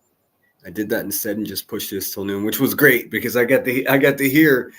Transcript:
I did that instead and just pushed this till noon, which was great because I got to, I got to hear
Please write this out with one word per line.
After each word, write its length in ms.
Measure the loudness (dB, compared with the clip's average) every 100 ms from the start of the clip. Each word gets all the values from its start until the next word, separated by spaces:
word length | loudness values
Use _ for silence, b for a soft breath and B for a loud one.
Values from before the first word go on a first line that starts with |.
| _ _ _ _ _ _ -14
I 40 |
did 180 | -8 -4
that 160 | -4
instead 320 | -4 -6 -6 -6
and 100 | -6
just 220 | -8 -10
pushed 220 | -10 -8
this 240 | -8 -8
till 100 | -8
noon, 200 | -6 -4
which 140 | -4 0
was 160 | 0
great 360 | 4 4 4 0
because 260 | -4 -2 0
I 80 |
got 200 | 2 2 2
to, 200 | -2 0
I 120 | 2
got 180 | 2 2
to 100 | 2
hear 440 | 4 4 4 0